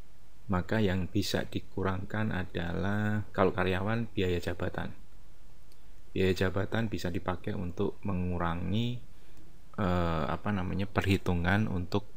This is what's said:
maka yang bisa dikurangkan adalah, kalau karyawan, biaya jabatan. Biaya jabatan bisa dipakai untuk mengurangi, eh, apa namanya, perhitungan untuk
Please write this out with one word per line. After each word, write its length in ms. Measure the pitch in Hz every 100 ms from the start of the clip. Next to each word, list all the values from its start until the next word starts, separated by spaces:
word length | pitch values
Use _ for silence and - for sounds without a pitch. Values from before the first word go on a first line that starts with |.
| - - - - -
maka 320 | 90 - 110
yang 320 | 98 92 87
bisa 320 | 104 - -
dikurangkan 880 | - 98 - 98 95 92 95 107 110
adalah, 960 | 92 92 - 87 87 98 104 107 107 -
kalau 160 | - 92
karyawan, 560 | 90 92 92 101 113 113
biaya 240 | 104 90 87
jabatan. 560 | - 90 90 85 101 - - - - - - - - - - - -
Biaya 320 | - 92 90 92
jabatan 400 | 95 95 110 110
bisa 240 | 90 92
dipakai 400 | 90 92 87 107
untuk 480 | 98 90 - 98 - 104
mengurangi, 880 | 90 90 85 85 85 90 107 120 123 - - - - - - -
eh, 500 | - 95 90 85 80 71
apa 240 | - 104
namanya, 320 | 98 90 87 101
perhitungan 800 | 101 98 95 - 87 87 101 110
untuk 400 | 92 87 104 -